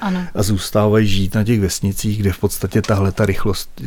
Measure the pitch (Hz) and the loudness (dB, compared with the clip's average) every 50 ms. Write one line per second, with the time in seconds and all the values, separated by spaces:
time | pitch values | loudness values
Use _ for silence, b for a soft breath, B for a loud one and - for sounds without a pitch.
0 | - 202 185 180 180 175 - 95 104 90 107 95 - - - 110 104 107 104 110 | -4 -4 -4 -4 -4 -4 -4 -2 0 0 0 -2 -2 -2 0 2 2 4 4 4
1 | 110 104 95 98 98 92 - 110 104 110 120 110 98 90 - - - 98 92 - | 4 4 4 2 2 0 0 0 0 2 2 2 2 0 -2 -2 -2 -2 -2 -2
2 | - 110 101 107 101 98 90 - - 98 - - - - - 120 104 - 110 92 | -2 -2 -2 0 0 0 0 0 -2 -2 -2 -4 -4 -2 0 0 0 2 0 2
3 | 98 98 92 - 110 98 95 - - 107 92 - - - - - - | 2 0 0 0 0 0 0 0 0 0 -2 -2 -6 -10 -12 -12 -8